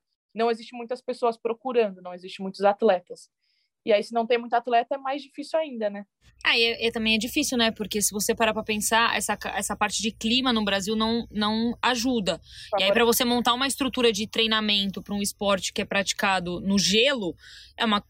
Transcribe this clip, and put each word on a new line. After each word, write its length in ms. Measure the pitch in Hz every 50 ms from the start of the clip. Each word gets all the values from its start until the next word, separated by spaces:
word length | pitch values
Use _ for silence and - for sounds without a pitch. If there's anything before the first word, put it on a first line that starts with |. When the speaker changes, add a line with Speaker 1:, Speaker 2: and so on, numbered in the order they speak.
| _ _ _ _ _ _ _
Speaker 1:
não 160 | 208 226 233
existe 240 | 233 226 226 - -
muitas 260 | 240 240 233 247 247 -
pessoas 340 | - 247 - 262 233 226
procurando, 680 | - _ 226 - - _ 262 247 240 226 202 190 185 180
não 100 | 180 180
existe 280 | 180 175 190 - - 196
muitos 200 | 190 190 - 196
atletas. 680 | 202 208 - 233 220 185 180 180 _ - - - _ _ _ _ _ _ _ _ _ _ _ _
E 60 | 226 214
aí, 100 | 208 220
se 120 | - 226
não 120 | 233 226
tem 120 | 226 254 233
muito 160 | 233 240 240
atleta, 400 | 233 240 254 240 233 247 - 285
é 40 | 269
mais 240 | 269 262 277 294 262
difícil 360 | 285 _ - 285 - - 320
ainda, 320 | 320 302 254 226 214 208
né? 160 | 202 202 202 - _ _ _ - _ _ _
Speaker 2:
Ah, 160 | 320 285 240
e 40 | 226
é, 220 | 233 233 - 226
e 40 | 233
também 240 | 233 233 220 220 220
é 40 | 220
difícil, 380 | 202 - - 311 285 - 269 240
né? 120 | 226 226
Porque 300 | 220 - 208 185 - 214
se 120 | 196 - 196
você 220 | 208 196 - 226
parar 180 | 220 233 220 214
pra 80 | 220 214
pensar, 520 | - 214 214 208 - 226 220 233 233 -
essa 200 | - 208 - 208
ca-, 180 | 202 - 196 -
essa 200 | 190 208 - 214
parte 240 | - 214 208 - - 190
de 80 | 226
clima 420 | - - - 226 233 262 254 262 240
no 100 | 220 214
Brasil 320 | 202 196 196 190 202 220
não, 300 | 220 220 220 233 233 233 -
não 460 | - 208 214 214 220 220 226 240 233 - -
ajuda. 560 | 226 254 240 220 269 254 233 190 185 170 165 - - - - - -
Speaker 1:
Por 100 | - 196
Speaker 2:
E 20 | 190
aí, 60 | 196
Speaker 1:
favor. 60 | 202
Speaker 2:
pra 100 | 226 233
você 200 | 226 233 - 262
montar 260 | 240 240 240 233 247 240
uma 140 | 240 269
estrutura 440 | 277 - - 285 254 202 - 240 233
de 160 | 226 185 220
treinamento 760 | 208 - 240 226 220 220 220 214 208 208 202 196 196 180 202 175
pra 120 | - 202
um 60 | 202
esporte 500 | 202 202 - - 208 202 202 190 - - -
que 100 | - 202
é 20 |
praticado 760 | - 190 196 190 - - - - 202 190 185 180 175 180 -
no 180 | - 190 196 202
gelo, 580 | 175 175 190 220 233 285 285 247 202 180 - - - - - - - - _
é 80 | - 226
uma 180 | 220 202 208 -